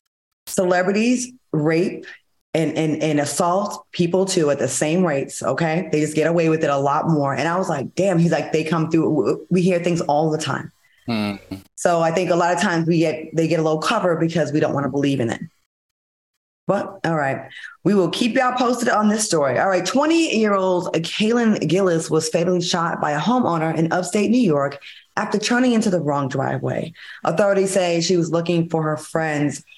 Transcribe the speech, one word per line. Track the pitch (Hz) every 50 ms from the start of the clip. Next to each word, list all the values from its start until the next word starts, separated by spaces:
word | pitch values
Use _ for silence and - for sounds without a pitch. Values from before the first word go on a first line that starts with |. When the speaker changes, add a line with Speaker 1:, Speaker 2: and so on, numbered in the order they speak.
| _ _ _ _ _ _ _ _ -
Speaker 1:
"Celebrities | - - - 185 180 180 180 180 185 196 214 226 247 254 247 - - - - _ _
rape | - 160 147 160 160 165 190 - - - - - - - _ _ _ _ _ _ -
and, | 156 160 151 - 139
and, | 160 156 143 -
and | 151 156 151 147
assault | 143 139 - - 185 170 139 147 151 - - - - _
people | - - 175 170 180 185 190
too | 190 - 175 156 143
at | 139 139
the | - -
same | - - 156 151 160 185 185
rates, | 165 143 139 135 - - -
okay? | - - 135 135 170 160 156 170 - -
They | - 151
just | 151 156 156
get | 156 151 160
away | 170 175 165 160
with | 156 160
it | 160 143
a | 143 139
lot | 139 139 143 156 - 165
more." | 165 147 139 139 135
And | 123 143 165
I | 170
was | 185 190 185
like, | 160 139 120 - -
"Damn." | - 185 196 180 165
He's | 170 170
like, | 160 147 147 -
"They | - 156
come | 156 160 170 165 160 160
through. | 165 160
W-, | 156 - 156 147 - 117 - - - -
we | 175 185
hear | 170 190 180 170
things | 170 180 175 165
all | - - 147 147 160 160
the | 151 156
time." | - 135 131 - - - - _ _ _ _ _ - -
Speaker 2:
Hmm. | 117 107 104 104 101 - - - 95 98 - _ _
Speaker 1:
So | - - 185 175 165
I | 165 165
think | 160 190 185 175
a | 175
lot | 170 170 175
of | 180 170
times | 196 202 170 165 165 156
we | 175 160
get, | 165 156 151 - - -
they | - 160 165
get | 151 170 160
a |
little | 156 160 156 156
cover | 160 - 240 214 180 180 165
because | 160 165 160 165 175 151 131
we | 139 151
don't | 151 - -
wanna | 139 139 131
believe | 127 143 139 143 139 127
in | 120 117
it. | - - 165 165 _ _ _ _ _ _ _ _ _ _ _ _ _ _ _ _ _ _ _ _ _ _ _
But, | - 190 202 - - - - -
all | 160 165
right, | 156 143 135 135 - - - - - - - - - -
we | 170 208
will | 196 175 160
keep | - - 240 226 202
y'all | 262 254 254 247 -
posted | 262 233 254 240 240 240
on | 208 208 214 208
this | 208 220 214
story. | - 170 156 143 135 123
All | - 156 196
right, | 190 180 180
twenty-year-old | - - 262 294 311 330 330 330 302 - 220 220 214 202 196 190 190 180 175 170 165 -
Kaylin | 165 165 - - - 208 214 233 240 233 220 208 - - 156
Gillis | 160 190 196 185 165 160 160 -
was | 156 160 156 156
fatally | - 165 175 185 180 175
shot | 170 175 - 175 170 170 165 -
by | 151 151
a | 147 151
homeowner | 156 196 247 254 233 165 170 160 160 160 151
in | 160 165 160
upstate | 165 180 180 - - 208 202 -
New | - 254
York | 240 175 147 143 139 139 - - - - - - - _ -
after | - 208 208 - 202
turning | - - 240 240 254 254 233
into | 220 - 214
the | 180 170
wrong | 143 147 143 143 139 127
driveway. | 127 131 131 131 135 131 135 131 - - - - - - - - - -
Authorities | - - 165 170 208 202 196 196 190 190
say | 190 196 180 175 170 170
she | 165 170 185
was | 170 160 -
looking | 156 170 165 170 175 170 165 165
for | - 160
her | 156 156 151
friend's | 156 - - - 165 160 156 151 147 147 143 139 - - - -